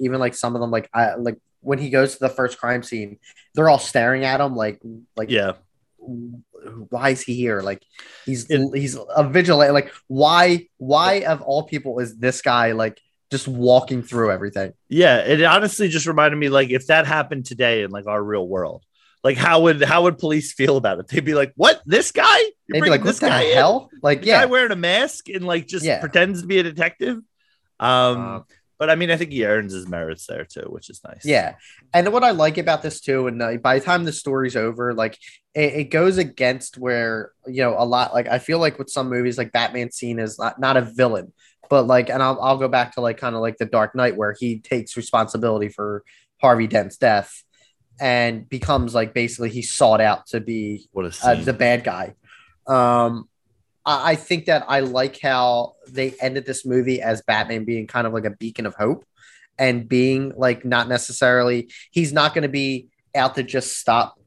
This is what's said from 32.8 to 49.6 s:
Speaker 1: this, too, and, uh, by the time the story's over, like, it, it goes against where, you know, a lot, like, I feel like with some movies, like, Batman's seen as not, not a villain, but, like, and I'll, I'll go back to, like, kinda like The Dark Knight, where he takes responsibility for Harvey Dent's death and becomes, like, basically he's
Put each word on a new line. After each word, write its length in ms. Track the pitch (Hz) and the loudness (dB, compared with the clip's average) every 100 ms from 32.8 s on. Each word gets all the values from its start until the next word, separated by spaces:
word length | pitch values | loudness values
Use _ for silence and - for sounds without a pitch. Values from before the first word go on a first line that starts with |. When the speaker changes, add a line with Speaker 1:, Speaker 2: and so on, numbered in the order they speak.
Speaker 1:
this, 180 | 156 - | -4 -8
too, 260 | - 135 127 | -4 -2 -2
and, 160 | 120 | -4
uh, 140 | 117 117 | -4 -2
by 220 | 127 135 | 0 0
the 60 | |
time 200 | 156 180 | 2 -2
the 80 | 165 | -2
story's 420 | - 143 135 131 | -6 -4 -2 -2
over, 380 | 120 113 117 123 | -2 -4 -4 -4
like, 260 | 113 113 - - - _ | -2 -4 -6 -20 -20 _
it, 180 | 151 147 | -2 -2
it 100 | 147 | -2
goes 340 | 143 160 180 185 | -2 2 2 2
against 580 | 156 - 127 131 - 127 | -4 0 -2 -2 -8 -10
where, 560 | 127 120 113 110 104 _ 127 | -4 -2 -2 -4 -8 _ -10
you 160 | 127 | -2
know, 120 | 123 104 | 0 0
a 100 | 120 | 0
lot, 260 | 123 123 | 0 0
like, 160 | 120 117 | -2 -2
I 100 | 123 | -4
feel 200 | - 165 | -2 0
like 200 | 160 - | 0 -2
with 120 | 135 | -8
some 180 | 139 127 | -6 -4
movies, 300 | 123 123 123 | -2 -2 -4
like, 120 | 113 | -4
Batman's 460 | 120 113 123 120 - | -2 -2 -4 -8 -10
seen 220 | 120 117 | -8 -6
as 180 | 110 - | -6 -6
not, 220 | 113 - | -8 -2
not 160 | 131 131 | 0 0
a 60 | |
villain, 500 | 113 117 123 104 90 _ _ _ - | 0 0 0 0 -8 _ _ _ 0
but, 160 | 139 120 | 2 4
like, 240 | 127 120 | 4 2
and 120 | 131 | 0
I'll, 160 | 131 131 | 0 0
I'll 180 | 127 135 | 0 0
go 100 | 131 | 0
back 260 | 127 120 | 0 0
to, 60 | - | -2
like, 180 | 120 113 | -4 -4
kinda 220 | 127 117 | -6 -4
like 160 | 113 113 | -4 -4
The 80 | |
Dark 300 | 107 117 107 | -2 0 0
Knight, 220 | 127 123 101 | 0 0 0
where 200 | 104 104 | -4 -4
he 200 | 123 110 | -6 -6
takes 360 | - 127 113 - | -4 -6 -4 -12
responsibility 720 | - 113 110 110 117 107 104 | -2 0 0 -2 -2 -2 -4
for 360 | - 104 104 - _ _ _ | -6 -8 -8 -12 _ _ _
Harvey 260 | 131 117 110 | 2 4 2
Dent's 320 | 107 98 - | 0 -2 0
death 440 | 123 104 - - _ _ _ _ _ _ | 2 2 -2 -14 _ _ _ _ _ _
and 480 | 135 123 117 113 - | 0 2 0 -2 -10
becomes, 480 | 127 - 139 120 | -8 0 0 0
like, 200 | 117 110 | -2 -2
basically 340 | 120 120 - 117 | -2 -4 -4 -6
he's 240 | 120 | -6